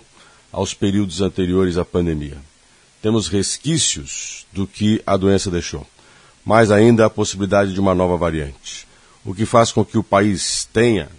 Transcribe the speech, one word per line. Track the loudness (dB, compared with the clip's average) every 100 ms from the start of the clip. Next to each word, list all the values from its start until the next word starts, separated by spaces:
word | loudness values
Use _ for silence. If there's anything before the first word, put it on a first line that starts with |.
| _ _ -20 _ _
aos | -6 -6
períodos | -2 -2 0 -2 -2
anteriores | -4 -2 0 2 0 0
à |
pandemia. | -2 -2 -2 -2 -8 -14 -20 _ _ _ _ _
Temos | -2 -2 0
resquícios | -2 -4 -4 -2 -2 -2 -4 -10 -14 -14 -16 -12
do | -8
que | -8 -2 0 0
a | 0 0
doença | 2 2 0
deixou, | -4 -6 -10 -14 _ _ _ _ _
mas | 2 4 6
ainda | 6 6 6
a | 4
possibilidade | 0 -6 -4 0 0 0
de | 0
uma | 0 2
nova | 0 0
variante, | -2 -4 -8 -12 -18 -18 -20 _ _ _
o | -12
que | -6
faz | 2 2 2
com | 0
que | -2 -2
o |
país | 0 2 2 0 -4 -6 -4
tenha | 0 2 0 -4